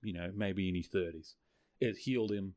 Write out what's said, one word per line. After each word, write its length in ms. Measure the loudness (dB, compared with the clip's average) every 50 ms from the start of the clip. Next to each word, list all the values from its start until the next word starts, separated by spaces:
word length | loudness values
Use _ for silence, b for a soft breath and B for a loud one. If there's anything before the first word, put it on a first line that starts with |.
you 100 | -6 -6
know, 180 | -4 -4 -4 -4 -2
maybe 340 | 0 0 0 2 2 2 2
in 60 | 2
his 140 | 0 0 0
thirties. 460 | 0 0 0 0 -2 -8 -12 -16 -20 _ _ _ _ _ _ _ _ 0
It 160 | 0 0 0 0
healed 320 | 0 0 2 2 4 2
him, 240 | 2 0 -2 -4 -6